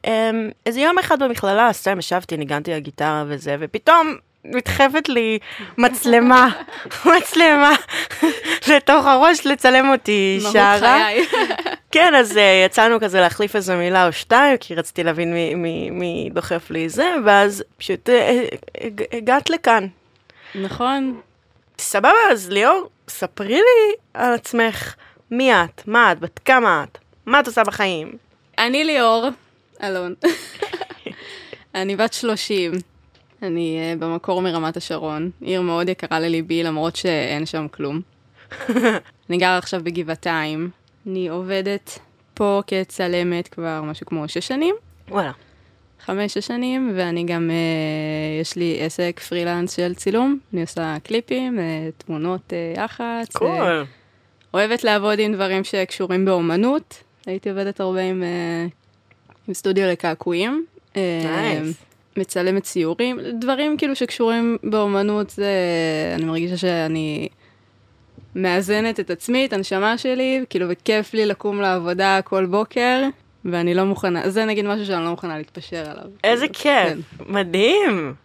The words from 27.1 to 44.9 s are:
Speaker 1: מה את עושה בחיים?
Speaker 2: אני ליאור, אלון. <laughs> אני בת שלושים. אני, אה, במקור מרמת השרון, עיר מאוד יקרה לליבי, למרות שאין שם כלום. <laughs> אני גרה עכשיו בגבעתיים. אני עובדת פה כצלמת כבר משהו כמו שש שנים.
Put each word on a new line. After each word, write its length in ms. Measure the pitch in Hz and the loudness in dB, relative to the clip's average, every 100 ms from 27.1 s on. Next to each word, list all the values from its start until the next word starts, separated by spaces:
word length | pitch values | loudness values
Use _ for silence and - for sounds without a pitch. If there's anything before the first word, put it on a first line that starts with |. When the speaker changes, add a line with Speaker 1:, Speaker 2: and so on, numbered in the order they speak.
| _ - | _ 2
Speaker 1:
מה 140 | 277 | 2
את 80 | 254 | 2
עושה 160 | 226 | 0
בחיים? 500 | 208 - 196 170 156 - _ _ _ - | 0 0 -2 -2 -10 -18 _ _ _ -2
Speaker 2:
אני 260 | 233 269 | 0 2
ליאור, 440 | 311 285 233 226 247 254 _ _ _ _ | 2 2 4 2 0 -6 _ _ _ _
אלון. 300 | 202 185 180 185 330 330 - - 403 349 - - | -6 -6 -6 -2 0 -2 -10 -10 -10 -8 -12 -12
<laughs> 800 | - - - - - - _ 185 | -16 -16 -20 -20 -20 -20 _ -6
אני 200 | 190 196 | -4 -2
בת 180 | 226 | -2
שלושים. 580 | - 240 214 - 202 170 180 - _ _ _ _ _ | -2 -4 -4 -2 -2 -2 -6 -10 _ _ _ _ _
אני, 360 | 196 170 165 160 | -6 -4 -4 -4
אה, 140 | 160 165 | -6 -6
במקור 420 | 165 170 - 185 | -6 -6 -4 -2
מרמת 360 | 185 165 160 170 | 0 -2 -4 -6
השרון, 520 | - 160 156 151 175 - | -8 -6 -6 -6 -8 -8
עיר 200 | 131 185 | -6 -2
מאוד 280 | 180 170 180 | -2 -2 -2
יקרה 300 | 180 160 160 | -4 -4 -2
לליבי, 440 | 165 165 165 165 | -2 -2 -2 -2
למרות 320 | 165 156 165 - | -2 -2 -4 -2
שאין 500 | 185 156 127 143 156 | -2 -2 -2 -4 -6
שם 220 | 160 151 | -6 -8
כלום. 300 | - 147 151 185 _ _ _ _ - - | -8 -6 -6 -10 _ _ _ _ -12 -4
<laughs> 580 | 233 233 214 - _ - | 0 2 0 -6 _ -6
אני 80 | 180 | 0
גרה 200 | 185 180 | 2 0
עכשיו 240 | - 185 | -2 -6
בגבעתיים. 840 | 165 170 160 160 180 165 156 156 175 - _ _ 202 | -6 -6 -6 -6 -4 -4 -4 -6 -8 -10 _ _ -8
אני 220 | 190 180 | -6 -6
עובדת 720 | 175 185 196 196 202 - - _ _ _ | -6 -4 -4 -4 -6 -10 -20 _ _ _
פה 280 | - 202 202 202 | -4 0 0 -2
כצלמת 800 | 190 185 - 180 175 175 175 170 | -4 -4 -6 -2 -2 -2 -4 -6
כבר 340 | - 165 160 | -10 -8 -6
משהו 220 | 151 151 - | -8 -12 -8
כמו 220 | 165 151 | -8 -6
שש 200 | 170 - | -8 -6
שנים. 280 | 269 330 427 _ | -2 -2 -2 _